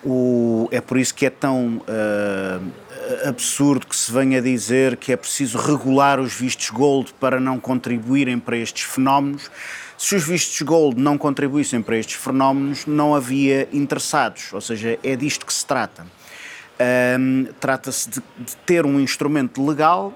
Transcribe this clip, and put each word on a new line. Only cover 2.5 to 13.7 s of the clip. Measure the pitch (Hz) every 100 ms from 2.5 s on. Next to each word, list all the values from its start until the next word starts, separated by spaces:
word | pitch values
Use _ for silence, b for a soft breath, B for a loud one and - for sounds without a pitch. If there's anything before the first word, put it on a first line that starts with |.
| 92 92 - - - - 127 143
absurdo | 123 - - 143 131 -
que |
se | - -
venha | 120 135 131
dizer | 123 123 104 127 131 120
que | -
é | 123
preciso | - - 135 117
regular | 131 147 127 135 139 135
os | 127
vistos | - 127 - -
gold | 110 143 139 120
para | - 131 131
não | 131 127
contribuírem | 113 131 123 120 113 139 127 120
para | 120 117
estes | 113 -
fenómenos. | - - 135 139 139 143 - B B B B B
Se | - 196
os |
vistos | 147 170 - -
gold | 147 165 151 120
não | 143 147
contribuíssem | 147 131 139 143 139 120
para | 107 113
estes | 107 -
fenómenos, | 131 131 135 139 139 139 -
não | 147 147
havia | 147 123 135 135 135 135